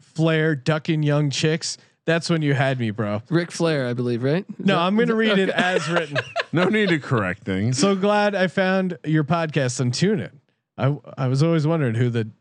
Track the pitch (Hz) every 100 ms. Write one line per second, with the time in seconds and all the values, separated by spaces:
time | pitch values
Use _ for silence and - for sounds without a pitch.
0 | _ - 160 160 160 147 160 151 - 156
1 | 147 147 143 123 156 165 - - _ _
2 | - 165 - 165 147 135 135 131 113 104
3 | 104 107 - 156 175 - 165 147 123 120
4 | 120 117 131 170 214 208 190 180 175 214
5 | 240 220 220 196 190 - 180 185 151 170
6 | 151 143 - - - 151 185 214 196 160
7 | - 120 92 90 101 95 110 127 202 196
8 | 202 208 208 196 185 - 185 190 185 165
9 | 151 156 147 170 160 151 127 - 123 123
10 | 185 190 87 - _ _ _ - 135 147
11 | - - 131 135 165 165 147 165 127 110
12 | 123 117 110 -